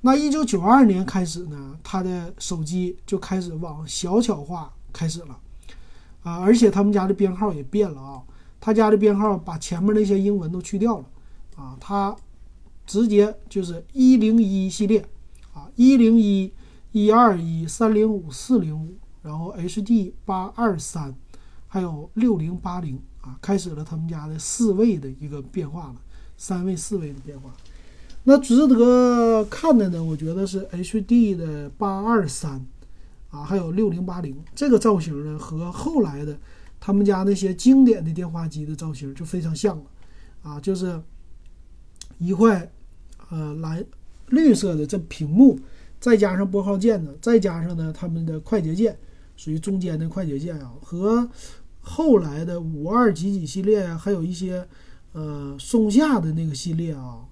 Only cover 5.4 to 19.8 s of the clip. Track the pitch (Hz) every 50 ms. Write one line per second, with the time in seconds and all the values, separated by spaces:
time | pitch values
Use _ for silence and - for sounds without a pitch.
5.4 | - - - - - - - - - - - - - - - - - 175 170 175
6.4 | 185 196 240 233 240 208 196 196 202 202 208 202 190 185 196 - 202 190 180 180
7.4 | 214 208 170 147 139 123 - 208 208 185 147 135 135 135 139 135 - - - -
8.4 | - - - - - 220 220 214 220 214 220 208 208 214 202 202 214 214 202 180
9.4 | 160 - 170 160 - - 175 170 185 202 208 214 214 196 202 190 190 202 208 196
10.4 | 165 156 175 180 180 - - 196 208 233 233 170 131 - - - - - - -
11.4 | - - - - 135 - 135 - - - 202 202 196 196 214 - - - - -
12.4 | - - - - - - - - - - - 202 240 226 208 202 202 214 214 -
13.4 | - - - 196 185 170 170 170 - - - 269 254 254 262 240 208 220 220 233
14.4 | 226 196 196 190 190 190 - - 214 190 220 208 - - - - - - - -
15.4 | - - - - - - - - 240 262 277 254 233 220 226 233 214 202 196 196
16.4 | 190 190 - - - - - - - - - 214 208 208 214 233 240 226 196 170
17.4 | 165 165 165 160 165 160 - - 226 220 220 208 214 220 214 196 165 156 127 -
18.4 | - - 254 226 175 156 151 156 160 165 185 190 - - - - - 156 151 160
19.4 | 165 185 208 190 170 180 - 214